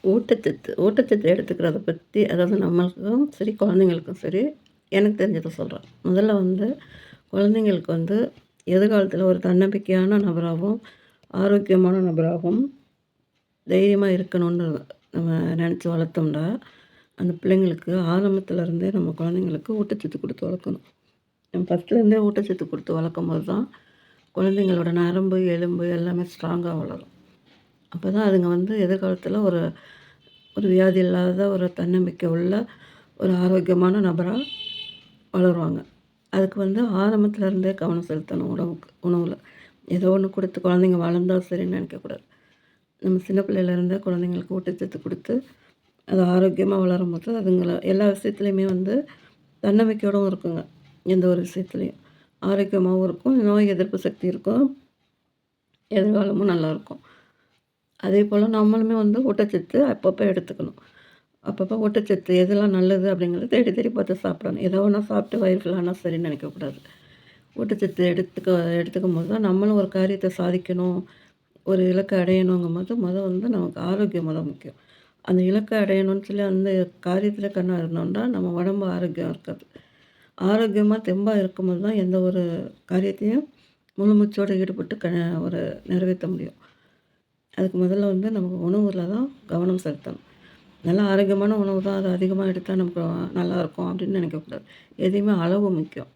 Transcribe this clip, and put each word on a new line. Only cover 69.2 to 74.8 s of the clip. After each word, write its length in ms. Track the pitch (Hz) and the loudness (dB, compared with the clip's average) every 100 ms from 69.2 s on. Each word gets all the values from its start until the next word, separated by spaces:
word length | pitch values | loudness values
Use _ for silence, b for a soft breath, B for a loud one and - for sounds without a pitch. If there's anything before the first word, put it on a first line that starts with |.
| 170 | -2
தான் 160 | 220 208 | -2 0
நம்மளும் 340 | 185 208 208 | 2 2 2
ஒரு 100 | 196 | 0
காரியத்தை 400 | 190 190 196 190 | 0 0 0 -4
சாதிக்கணும், 680 | 185 180 185 180 180 180 180 185 b b b _ _ - | -2 -2 -2 -2 -2 -2 -2 -8 b b b _ _ -2
ஒரு 180 | 190 185 | 2 2
இலக்கை 260 | 185 196 196 | 0 0 0
அடையணுங்கும் 560 | 180 185 185 180 175 170 | 2 2 4 2 0 -4
போது, 180 | 185 240 | -4 -2
முத 200 | 180 185 | -2 -2
வந்து 260 | 190 185 233 | -2 -2 -2
நமக்கு 300 | 214 175 - | -2 -4 -4
ஆரோக்கியம் 480 | 175 196 208 175 160 | -4 0 0 -2 -4
முத 120 | 156 | -4
முக்கியம். 340 | 143 - - - | -6 -10 -18 -20